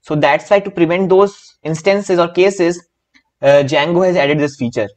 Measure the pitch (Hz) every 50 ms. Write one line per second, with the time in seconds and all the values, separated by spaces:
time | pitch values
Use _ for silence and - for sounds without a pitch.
0 | _ - 156 151 147 143 139 160 - - 208 202 196 202 - - 170 160 175 185
1 | 190 180 185 190 202 196 196 - _ - _ _ _ 151 160 160 - 196 196 202
2 | 202 - 185 175 175 170 175 180 180 196 190 196 175 170 175 175 - _ _ _
3 | _ _ _ _ _ _ _ _ - 139 139 143 143 131 147 147 143 - - 170
4 | 190 185 180 175 139 139 147 151 147 147 139 - 131 117 113 127 107 101 -